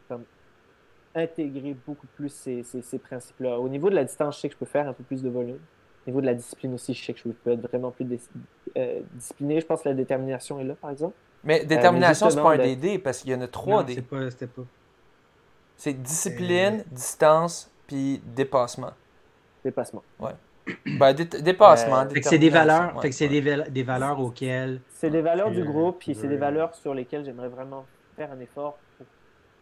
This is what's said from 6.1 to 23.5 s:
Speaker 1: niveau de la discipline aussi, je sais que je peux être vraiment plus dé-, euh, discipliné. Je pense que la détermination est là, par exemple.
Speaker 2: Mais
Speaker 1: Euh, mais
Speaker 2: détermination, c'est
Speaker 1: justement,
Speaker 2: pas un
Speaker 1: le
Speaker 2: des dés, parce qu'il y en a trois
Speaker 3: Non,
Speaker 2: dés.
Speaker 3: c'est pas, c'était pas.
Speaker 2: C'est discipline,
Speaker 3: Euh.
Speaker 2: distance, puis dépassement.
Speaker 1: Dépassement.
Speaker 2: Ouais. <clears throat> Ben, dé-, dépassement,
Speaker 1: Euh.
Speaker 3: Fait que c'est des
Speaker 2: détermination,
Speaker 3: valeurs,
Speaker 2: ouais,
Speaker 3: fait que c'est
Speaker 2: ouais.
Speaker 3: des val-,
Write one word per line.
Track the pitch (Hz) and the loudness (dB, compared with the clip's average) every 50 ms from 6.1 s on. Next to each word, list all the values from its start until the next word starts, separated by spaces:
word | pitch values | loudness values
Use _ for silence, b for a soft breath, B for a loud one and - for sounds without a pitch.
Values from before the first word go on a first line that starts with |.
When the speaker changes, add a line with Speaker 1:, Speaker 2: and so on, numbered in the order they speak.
Speaker 1:
niveau | 123 139 135 | -4 -2 0
de | |
la | 127 120 | 0 0
discipline | 120 120 - - - - 131 127 | -2 -4 -14 -16 -10 -8 -8 -8
aussi, | 120 - - 123 | -8 -6 -8 -8
je | - - | -8 -8
sais | - 117 | -12 -12
que | - | -8
je | - 120 | -8 -10
peux | 113 - - 120 120 | -8 -6 -2 -2 -2
être | 120 | -2
vraiment | 113 120 - 123 123 127 | -2 -6 -6 -4 -4 -6
plus | 123 - 135 | -6 -6 -8
dé-, | 123 123 113 - - - 131 123 - _ _ - - - - | -6 -6 -8 -10 -12 -18 -18 -20 -20 _ _ -16 -10 -6 -4
euh, | 127 120 - - - - - | -4 -4 -4 -8 -8 -12 -16
discipliné. | 123 120 - - - 143 143 151 160 | -18 -18 -18 -12 -8 -4 -2 -2 -2
Je | 160 | 0
pense | 160 165 160 - | -2 -4 -2 -2
que | 143 | -2
la | 139 | -2
détermination | 131 127 - 139 131 131 135 135 123 - - 143 139 | -2 -2 -2 -2 -4 -4 -4 -6 -8 -8 -10 -10 -8
est | 131 | -8
là, | 131 147 | -8 -10
par | - - 151 | -10 -10 -12
exemple. | 143 135 156 180 214 _ _ _ _ _ - | -8 -6 -6 -8 -8 _ _ _ _ _ 0
Speaker 2:
Mais | 147 156 | 2 2
Speaker 1:
Euh, | 156 | 2
mais | - | 2
Speaker 2:
détermination, | 147 156 147 120 175 175 - 175 170 156 - - | 2 2 6 6 6 6 6 6 6 4 6 4
c'est | - 151 | 4 4
Speaker 1:
justement, | 143 151 165 | 6 6 6
Speaker 2:
pas | 156 | 6
un | |
Speaker 1:
le | 131 127 | 6 4
Speaker 2:
des | 127 131 | 2 0
dés, | 127 143 190 208 185 | 0 -2 -2 -2 -2
parce | - 135 123 - | -4 -4 -6 -6
qu'il | - 131 | -4 -4
y | 127 | -4
en | 123 123 | -4 -4
a | 120 | -8
trois | - - - 185 208 208 | -10 -8 -2 0 2 2
Speaker 3:
Non, | 165 | 2
Speaker 2:
dés. | 131 123 | 0 -6
Speaker 3:
c'est | 127 123 | -10 -10
pas, | - 143 135 135 127 | -10 -8 -8 -8 -8
c'était | 123 - - | -8 -10 -14
pas. | 123 - - 123 123 _ _ _ _ _ _ _ _ _ _ _ _ _ _ _ _ _ _ _ _ _ | -14 -14 -16 -18 -18 _ _ _ _ _ _ _ _ _ _ _ _ _ _ _ _ _ _ _ _ _
Speaker 2:
C'est | - - 151 139 | -8 -6 -6 -6
discipline, | 131 127 127 160 165 - - - - 180 175 175 180 190 202 214 220 | -6 -6 -6 -6 -4 -4 -4 -4 -4 -2 0 2 4 4 2 2 0
Speaker 3:
Euh. | - - 135 | -6 -8 -12
Speaker 2:
distance, | 123 - - - - - 151 156 156 165 - 170 - - - _ _ _ | -10 -10 -8 -2 4 6 6 6 6 4 0 -2 -6 -14 -16 _ _ _
puis | - 143 139 135 135 135 - - | -10 -6 -4 -2 -2 -4 -4 -6
dépassement. | - 117 131 135 135 - 131 123 120 - - 127 - - _ _ _ _ _ _ _ _ _ _ _ _ _ - | -10 -4 -4 -2 0 2 0 0 0 -4 -10 -12 -12 -14 _ _ _ _ _ _ _ _ _ _ _ _ _ -8
Speaker 1:
Dépassement. | 131 123 - 117 - - 104 - _ _ - | -6 -4 -4 -6 -6 -8 -18 -18 _ _ -12
Speaker 2:
Ouais. | - 127 - - _ _ _ _ - | -10 -10 -10 -12 _ _ _ _ -14
<clears throat> | - - - - - 151 127 | -14 -14 -10 -8 -6 0 4
Ben, | 139 135 135 | 6 6 6
dé-, | 147 170 | 4 0
dépassement, | 170 - - 151 165 185 - 214 196 156 123 117 113 123 131 131 | -4 -4 -2 0 2 6 10 12 12 12 10 8 4 4 2 2
Speaker 1:
Euh. | 135 | 2
Speaker 3:
Fait | 143 143 | -2 -2
que | 127 156 | 2 4
c'est | 165 151 | 6 8
des | 156 | 8
Speaker 2:
détermination, | 160 151 165 156 156 156 165 | 8 8 8 8 8 6 6
Speaker 3:
valeurs, | 175 175 - | 4 2 -2
Speaker 2:
ouais, | 123 139 | -4 -4
Speaker 3:
fait | 151 | -4
que | 127 | -2
c'est | - 156 | 0 0
Speaker 2:
ouais. | 139 | 0
Speaker 3:
des | 143 147 | 2 2
val-, | 135 147 | 2 2